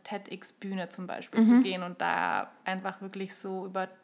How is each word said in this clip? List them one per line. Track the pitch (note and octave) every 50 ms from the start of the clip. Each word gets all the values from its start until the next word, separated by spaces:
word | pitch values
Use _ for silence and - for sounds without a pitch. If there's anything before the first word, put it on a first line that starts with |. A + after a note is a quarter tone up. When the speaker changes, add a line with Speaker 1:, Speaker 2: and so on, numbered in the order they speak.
| -
Speaker 1:
ted-x-Bühne | - G#3+ G3+ G3 - - F#3+ - - - _ - G3 G3 F#3 F3 E3+
zum | - - F#3 F3
Beispiel | - - - - - A3+ A3+
zu | A3 A#3+
Speaker 2:
Mhm. | B3 B3+
Speaker 1:
gehen | G3 F#3 F3+ F3+
und | F3+ F3 -
da | E3+ E3+ E3 - - - - G2 G2+ - - _ _
einfach | - F#3+ F#3+ F#3+ G3 F#3+ -
wirklich | G3 F#3+ F#3+ G3 F#3+ F#3+ G3
so | - - G3 F#3+ F#3+ F#3
über | F#3+ F#3 F#3+ F#3 F#3+ - _